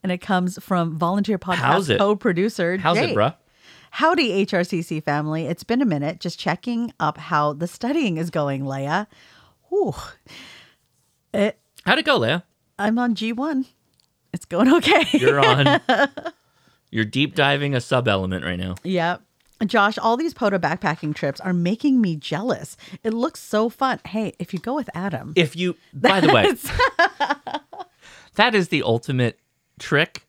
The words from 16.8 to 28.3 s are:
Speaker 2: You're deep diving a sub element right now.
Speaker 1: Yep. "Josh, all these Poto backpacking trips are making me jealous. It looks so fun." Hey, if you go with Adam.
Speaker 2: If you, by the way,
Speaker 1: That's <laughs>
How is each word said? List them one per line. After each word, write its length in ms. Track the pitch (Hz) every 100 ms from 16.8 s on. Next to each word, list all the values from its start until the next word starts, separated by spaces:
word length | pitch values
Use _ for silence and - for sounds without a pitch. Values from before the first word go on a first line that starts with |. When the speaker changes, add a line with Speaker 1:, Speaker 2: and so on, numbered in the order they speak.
| _
Speaker 2:
You're 120 | 110
deep 300 | 107 131 147
diving 400 | - 139 143 143
a 60 | 135
sub 260 | - 131 120
element 380 | 98 92 92
right 140 | 69 90
now. 180 | 92 92
Speaker 1:
Yep. 360 | 175 185 165 180 _ _ _ _ 208
"Josh, 300 | 226 202 220
all 180 | 226 240
these 180 | 330
Poto 240 | - 214 190
backpacking 560 | 170 175 190 156 151
trips 260 | 151 147 139
are 120 | 190
making 480 | 180 175 226 294 262
me 160 | 208 160
jealous. 600 | - 156 226 - - - - -
It 120 | 226
looks 260 | 226 254 -
so 280 | - 214 226
fun." 320 | - 269 233
Hey, 300 | - 214 208 -
if 140 | 180
you 60 | 185
go 160 | 226
with 160 | 277 262
Adam. 380 | - 190 147 - 156
Speaker 2:
If 200 | 156 165
you, 200 | 180 - _
by 260 | 139 180 190
the 120 | 185
way, 180 | - -
Speaker 1:
That's 1080 | 240 - - 508 - 349 - - 285 - 294
<laughs> 720 | _ - 359 _ - - -